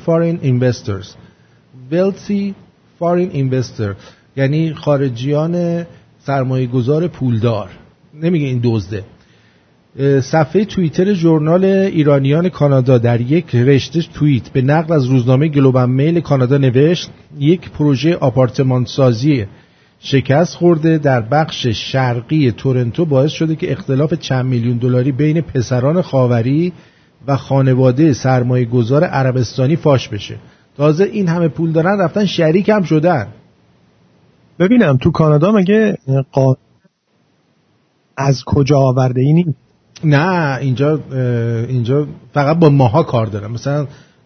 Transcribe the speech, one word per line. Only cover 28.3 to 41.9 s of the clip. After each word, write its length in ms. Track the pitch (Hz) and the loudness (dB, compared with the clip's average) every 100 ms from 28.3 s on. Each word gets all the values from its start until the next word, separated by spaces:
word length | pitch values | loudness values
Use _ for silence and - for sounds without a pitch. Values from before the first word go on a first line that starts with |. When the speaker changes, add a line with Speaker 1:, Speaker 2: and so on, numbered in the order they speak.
| 127 123 127 | 0 0 0
Speaker 1:
گذار 400 | 117 123 113 143 | 0 0 0 0
عربستانی 720 | 180 135 127 127 120 - 131 165 | 0 0 0 0 -2 -2 -2 0
فاش 320 | 151 131 - | 2 0 0
بشه." 300 | 104 - 110 - _ _ - | -10 -12 -16 -20 _ _ -2
تازه 280 | 151 156 | 0 2
این 240 | 202 220 180 | 0 0 -2
همه 200 | 170 165 | 0 -2
پول 240 | - 165 | -2 -2
دارن، 280 | 160 170 202 | 0 0 0
رفتن 240 | 165 208 | -2 0
شریک 440 | 196 - 156 180 208 | -2 0 2 2 2
هم 140 | 214 | 0
شدن. 440 | 160 156 170 151 101 - _ _ _ _ _ _ _ _ _ _ _ - | 2 0 2 0 -4 -12 _ _ _ _ _ _ _ _ _ _ _ -2
Speaker 2:
ببینم 380 | 185 247 175 131 | 2 4 4 2
تو 140 | 170 | 2
کانادا 420 | 151 156 147 180 | 2 2 4 4
مگه 460 | 220 185 214 214 175 - 135 131 | 2 2 2 2 -2 -2 -2 -2
قا-، 240 | 139 131 131 _ _ _ _ _ _ _ _ _ _ _ _ _ _ _ - | 0 2 0 _ _ _ _ _ _ _ _ _ _ _ _ _ _ _ -4
از 280 | 139 131 | -2 -2
کجا 340 | - 147 135 143 | -2 0 2 2
آورده 420 | 135 127 127 123 | 2 2 0 0
ای 120 | 135 | 2
نیست؟ 320 | 165 175 - _ _ _ - | 2 0 -4 _ _ _ -6
Speaker 1:
نه، 540 | 156 143 180 180 147 127 | 0 2 2 0 -2 -2
اینجا، 340 | 135 120 147 | -4 -2 0
اه، 40 | 151 - 131 123 120 117 117 123 | -2 -4 -6 -2 -2 -2 -4 -4
اینجا 380 | 127 113 | -4 0